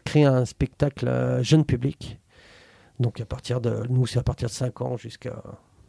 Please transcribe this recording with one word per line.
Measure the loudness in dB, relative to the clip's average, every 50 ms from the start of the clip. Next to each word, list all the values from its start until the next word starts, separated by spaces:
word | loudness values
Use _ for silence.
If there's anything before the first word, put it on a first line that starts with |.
| -2
créer | 2 4 6 6
un | 8 6 4 2
spectacle, | 0 -2 -2 -2 -2 0 0 -2 -2 0 -2 -2
euh, | 0 0 0 0 0 0 0 2
jeune | 4 4 4 4
public. | 4 0 0 -2 -4 -6 -8 -12 -16 -16 -18 _ _ _ -20 -20 -20 -20 -20 -20 -20 -20 _ _ _ _ -2
Donc | -2 -2 -2 -6
à | -8
partir | -10 -10 -8 -6 -4 -4 -2
de, | -2 -2 -2 -2 -2 0
nous, | 0 0 0
c'est | 0 0 -2
à | 0
partir | 0 -2 -2 -4 -6
de | -4
cinq | -4 -6 -6 -4 -6
ans | -6 -6 -6
jusqu'à, | -8 -10 -14 -16 -12 -12 -12 -12 -12 -14 -16 -18 -20 _ _ _ -20 _